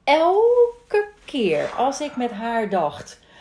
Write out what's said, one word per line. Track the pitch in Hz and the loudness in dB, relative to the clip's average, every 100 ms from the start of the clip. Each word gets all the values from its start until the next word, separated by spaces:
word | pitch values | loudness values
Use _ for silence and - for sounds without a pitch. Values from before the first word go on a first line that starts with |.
elke | - 302 339 392 466 494 480 - - 415 415 415 - | 0 4 4 4 4 4 2 0 -4 -2 -2 -10 -10
keer | 277 196 147 143 | -2 0 0 -2
als | - 262 277 | -2 -2 -2
ik | 294 247 | -8 -6
met | 240 | -6
haar | 208 233 233 214 | -6 -6 -4 -2
dacht, | 190 147 - - - _ - | -2 -2 -4 -18 -20 _ -20